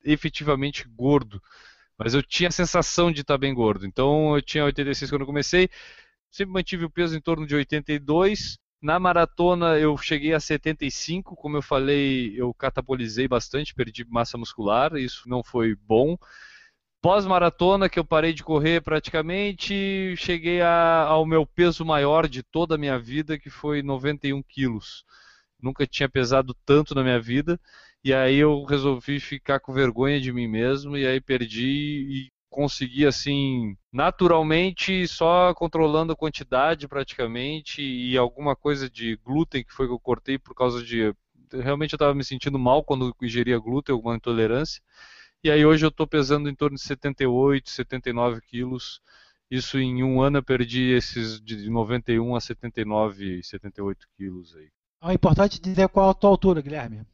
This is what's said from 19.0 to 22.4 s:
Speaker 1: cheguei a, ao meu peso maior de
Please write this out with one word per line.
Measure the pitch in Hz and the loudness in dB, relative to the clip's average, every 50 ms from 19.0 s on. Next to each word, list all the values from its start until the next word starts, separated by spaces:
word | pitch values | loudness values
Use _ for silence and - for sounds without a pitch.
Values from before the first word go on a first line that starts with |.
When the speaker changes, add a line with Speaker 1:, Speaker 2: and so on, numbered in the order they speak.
| - - - 165 156 165 175 196 202 208 196 170 - - 202 196 196 196 196 190 190 185 180 | -2 -2 -4 -4 -4 -2 -4 -4 -4 -4 -6 -8 -8 -6 -4 -4 -2 -2 -4 -4 -4 -6 -6
Speaker 1:
cheguei | 165 - - 180 165 160 170 175 175 175 | -8 -4 -4 -4 -2 -2 -2 0 2 4
a, | 170 170 170 170 165 165 165 156 | 4 4 4 4 4 4 4 4
ao | 151 156 156 160 | 4 4 2 2
meu | 160 160 160 151 | 4 2 2 2
peso | - _ - 175 175 165 - 165 | 0 _ 2 2 2 2 0 -2
maior | 160 156 147 143 143 151 160 165 | 0 2 2 4 4 4 2 2
de | 156 127 127 | 0 -4 -8